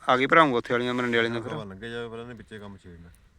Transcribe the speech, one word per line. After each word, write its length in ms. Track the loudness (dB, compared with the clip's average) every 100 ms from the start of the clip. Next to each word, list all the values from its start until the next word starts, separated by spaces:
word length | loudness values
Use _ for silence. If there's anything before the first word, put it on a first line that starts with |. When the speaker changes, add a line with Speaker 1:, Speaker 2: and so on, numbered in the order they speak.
| 2
Speaker 1:
ਆ 80 | 2
ਕੇ 100 | 6
ਭਰਾਊਂਗਾ 300 | 6 6 4
ਉੱਥੇ 160 | 0
ਵਾਲੀਆਂ, 200 | -2 0
ਮਰਿੰਡੇ 240 | -2 0 2
ਵਾਲੀਆਂ 240 | 0 -2
ਫਿਰ। 100 | -6
Speaker 2:
ਸਭਾ 120 | -10
ਲੰਘੇ 260 | -10 -12 -12
ਜਾਵੇ, 180 | -10 -10
ਪਹਿਲਾਂ 180 | -12 -14
ਇਹਨੇ 100 | -16
ਵਿੱਚੇ 240 | -16 -16
ਕੰਮ 180 | -16 -18
ਛੇੜਨਾ। 320 | -20 -20 -20 -20 _